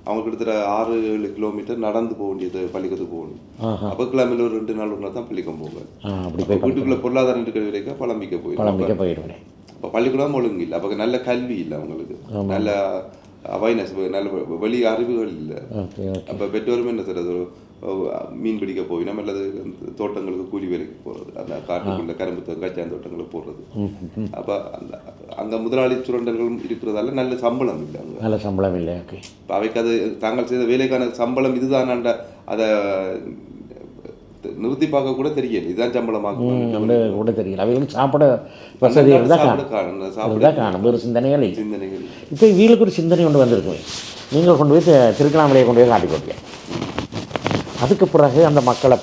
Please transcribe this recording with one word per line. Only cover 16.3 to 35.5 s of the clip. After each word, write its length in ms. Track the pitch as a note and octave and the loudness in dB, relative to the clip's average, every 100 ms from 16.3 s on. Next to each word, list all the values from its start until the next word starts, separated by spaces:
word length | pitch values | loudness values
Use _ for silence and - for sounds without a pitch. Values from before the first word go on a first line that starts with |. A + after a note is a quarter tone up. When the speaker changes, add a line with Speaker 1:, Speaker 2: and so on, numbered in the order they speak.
| G2 G2+ | -8 -4
Speaker 1:
பெற்றோரும் 420 | G#2+ A2 A#2+ A#2+ | -4 -2 -2 -2
என்ன 140 | A2+ | -4
செய்றது? 280 | F#2 F2+ F2 | -6 -6 -4
ஒரு, 220 | F2+ F2+ - - - | -4 -6 -12 -20 -14
ஒரு 300 | - F#2+ - - - | -8 -6 -6 -6 -10
மீன் 280 | - A2 A2 | -6 -4 -4
பிடிக்க 220 | G2 F#2+ | -4 -6
போயினோம் 380 | F2+ E2+ F2 G#2+ | -6 -4 -4 -6
அல்லது 440 | G#2 G2 G2 G2 F#2+ F#2 - - | -6 -6 -6 -8 -12 -12 -14 -8
தோட்டங்களுக்கு 520 | G#2 G2 F#2+ F#2 F#2 | -6 -6 -8 -8 -8
கூலி 160 | G#2 F#2+ | -8 -6
வேலைக்கு 440 | F2 - - - | -6 -6 -14 -14
போறது, 280 | - - - | -14 -14 -14
அந்த 180 | - C#2+ | -10 -10
காட்டுக்குள்ள 540 | - F2 G2 F#2+ E2+ | -6 -6 -4 -6 -6
Speaker 2:
ஆ. 80 | E2 | -6
Speaker 1:
கரும்பு 340 | F#2 F2 F2 | -6 -6 -10
தோ-, 80 | E2 | -8
கச்சான் 300 | F2+ F2 E2 | -8 -8 -8
தோட்டங்களுக்கு 480 | E2 F2 E2+ E2 E2+ | -10 -12 -12 -12 -12
போறது. 260 | D#2 D2+ - | -12 -16 -12
Speaker 2:
ம், 480 | G#2+ G2+ G2+ F2+ - | -6 -6 -6 -12 -8
ம். 60 | G#2 | -8
Speaker 1:
அப்ப 300 | - - G2+ - - | -8 -6 -6 -6 -14
அந்த, 200 | - - - F#2+ - - | -14 -16 -18 -20 -16 -10
அங்க 220 | G#2+ A2+ | -6 -4
முதலாளி 360 | A2+ C3 B2+ | -2 0 0
சுரண்டல்கள் 640 | B2 - B2 A#2 A2+ A#2 A#2 | 0 -2 -4 -2 -2 -2 -4
இருக்கிறதால 540 | - A2+ A2+ G#2 A2+ | -6 -6 -4 -4 -2
நல்ல 240 | C#3 B2+ A#2+ | -2 -4 0
சம்பளம் 500 | A#2+ B2 B2+ A2+ - | 0 0 -2 -4 -8
இல்லை 160 | - | -12
அங்க. 200 | D#2+ - | -12 -6
Speaker 2:
நல்ல 160 | A2 G#2+ | -2 -2
சம்பளம் 380 | G#2 F#2+ G2 F2+ | -2 0 0 0
இல்லை. 180 | E2 | -4
ஓகே. 240 | F2 F2 G2 - - | -6 -10 -16 -18 -20
Speaker 1:
அப்ப 140 | - F#2 | -4 -2
அவைக்கு 240 | G#2+ A#2 | 0 0
அது 380 | A#2 A#2 G2+ G#2 | 0 0 -2 -4
தாங்கள் 300 | A2 A#2+ A#2+ | -4 -2 -2
செய்த 160 | B2 | 0
வேலைக்கான 460 | A#2 B2+ C3 C3 B2 | 2 2 2 0 -2
சம்பளம் 440 | A#2 A#2+ B2+ C3 B2 | -2 -2 0 0 0
இதுதானாண்ட 600 | C3 C3+ B2+ B2 A#2 A#2 - - - | 0 0 0 0 0 -2 -6 -18 -8
அதை 200 | G#2+ A2 G#2+ G2+ F#2+ F#2+ F#2+ - - - - - - - - - - - - - - | -2 2 2 0 -2 -4 -6 -10 -14 -18 -20 -18 -18 -20 -20 -20 -20 -20 -14 -12 -6
நிறுத்தி 300 | A2+ C3+ D#3+ | -4 0 0
பார்க்க 260 | C#3+ C3+ | 2 0
கூட 160 | B2+ C#3+ | -2 -2
தெரியல. 400 | D3 B2 | -2 -2